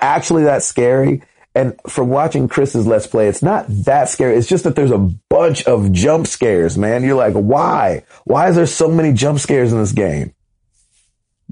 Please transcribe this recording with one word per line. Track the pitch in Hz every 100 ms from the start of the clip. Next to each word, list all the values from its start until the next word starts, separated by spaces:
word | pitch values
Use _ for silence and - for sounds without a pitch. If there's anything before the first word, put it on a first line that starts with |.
actually | 135 160 - 165
that | 151 135
scary. | - - 120 131 135 139 - _ _
And | - 131 - -
from | - 123
watching | 135 160 139 131
Chris's | - 135 123 110
Let's | 107 -
Play, | 113 107
it's | 101
not | 147 208 - 101 -
that | 139 127
scary. | - 131 117
It's | 117
just | 180
that | 175 147
there's | 139
a | 110
bunch | 98 87 - 139 165 143
of | - 120 98
jump | 90 123 160 160
scares, | - 120 95 85 -
man. | 104 120
You're | 131 135
like, | 113
"Why? | 104 104 139 143 156 101 85 - -
Why | - 127 180
is | 170
there | 156
so | - 160
many | 165 160
jump | 120 139 147
scares | - 143 123
in | 113
this | 104
game?" | 104 95 73 - - _ _ _ _ _ _ _ _ _ _ _